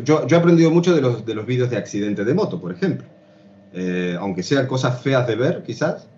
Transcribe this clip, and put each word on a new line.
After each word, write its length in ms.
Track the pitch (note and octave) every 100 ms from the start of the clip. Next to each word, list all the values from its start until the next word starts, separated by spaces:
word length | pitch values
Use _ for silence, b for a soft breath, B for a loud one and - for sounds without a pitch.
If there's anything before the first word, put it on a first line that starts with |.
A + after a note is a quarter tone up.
yo, 240 | B2+ D3+ C3
yo 100 | E3+
he 20 |
aprendido 300 | E3+ E3 D#3+
mucho 240 | E3+ F3
de 80 | E3
los, 240 | B2+ A2+ A2+
de 80 |
los 120 | G#2+ A2
vídeos 240 | B2 A#2+
de 80 | G#2+
accidentes 480 | - G2+ G#2 G2+ G2+
de 80 |
moto, 280 | F3+ G3+ F2
por 100 | E3+
ejemplo. 360 | F3+ F#3 B2 - - B B B - -
Eh, 420 | F#2 F#2 F2+ F2+ F2
aunque 240 | G2 F2
sean 240 | - C#3 B2+
cosas 340 | B2+ B2+ -
feas 240 | C#3 C3 A#2+
de 100 | A2
ver, 280 | C#3 -
quizás, 440 | - - D#3 - -